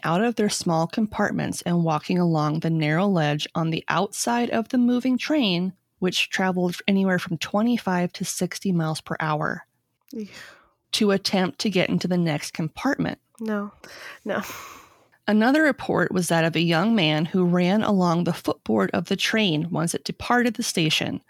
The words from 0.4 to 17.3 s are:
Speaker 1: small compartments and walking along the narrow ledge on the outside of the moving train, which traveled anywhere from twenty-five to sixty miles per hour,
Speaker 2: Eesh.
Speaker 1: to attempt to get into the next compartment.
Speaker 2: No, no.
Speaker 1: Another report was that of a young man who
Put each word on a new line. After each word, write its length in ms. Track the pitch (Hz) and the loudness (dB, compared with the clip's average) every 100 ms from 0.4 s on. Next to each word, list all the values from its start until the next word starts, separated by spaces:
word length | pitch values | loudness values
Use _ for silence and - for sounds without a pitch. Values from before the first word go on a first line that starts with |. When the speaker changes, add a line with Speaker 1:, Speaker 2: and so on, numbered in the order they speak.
| 208 | 0
Speaker 1:
small 360 | - 175 165 165 | 0 0 0 0
compartments 760 | - 214 - 208 - 143 - | -2 -2 0 -2 -2 -4 -4
and 220 | 180 175 | -2 0
walking 340 | 165 151 - 180 | 2 0 0 0
along 420 | 170 156 151 160 | 2 2 0 0
the 80 | 165 | 0
narrow 380 | 160 151 160 202 | 0 2 2 2
ledge 420 | 180 147 151 - | 2 0 0 -4
on 160 | 170 160 | -2 -2
the 120 | 160 - | -2 -2
outside 640 | 151 202 - 240 240 240 | -2 -2 -4 -2 -2 0
of 180 | 226 220 | -2 0
the 80 | 254 | 2
moving 400 | 240 247 254 254 | 2 2 0 -2
train, 560 | - 302 208 170 185 - _ _ | 0 0 2 0 -2 -6 _ _
which 280 | 185 - 269 | -2 -2 -2
traveled 480 | - 185 180 180 - - | 0 0 2 0 0 0
anywhere 320 | 196 190 180 | 2 2 0
from 200 | 185 165 | -2 -6
twenty-five 720 | - 208 233 233 196 180 180 | -2 0 0 0 0 0 -2
to 120 | - 185 | -4 -6
sixty 460 | - 180 - 196 | -4 -4 -2 -2
miles 280 | 175 156 156 | 0 0 -4
per 160 | - - | -6 -4
hour, 460 | 156 151 - - - _ _ _ _ | -2 0 -2 -4 -10 _ _ _ _
Speaker 2:
Eesh. 140 | 226 208 - - - _ _ _ | -12 -12 -14 -20 -20 _ _ _
Speaker 1:
to 200 | - 208 | 0 2
attempt 480 | 196 - 190 185 - | 2 0 0 0 -2
to 100 | 220 | -2
get 180 | 180 - | 0 2
into 180 | 180 180 | 0 0
the 120 | 180 | 0
next 320 | 165 147 - | 0 -2 -6
compartment. 680 | - 156 - 277 - 160 - _ - | -6 -6 -2 -2 0 -2 -6 _ -12
Speaker 2:
No, 320 | 220 208 208 - - - - - | -6 -6 -8 -14 -20 -20 -18 -12
no. 200 | 208 196 - - - - - _ _ _ - | -6 -6 -6 -12 -16 -20 -20 _ _ _ 0
Speaker 1:
Another 360 | 214 233 302 | 4 4 4
report 500 | 302 - - 175 175 | 4 2 0 0 2
was 160 | 185 170 | 0 2
that 160 | 165 | 2
of 120 | 160 160 | 2 2
a 40 | |
young 340 | 170 165 214 | 2 2 4
man 300 | 226 - 151 | 4 4 2
who 220 | 160 | 2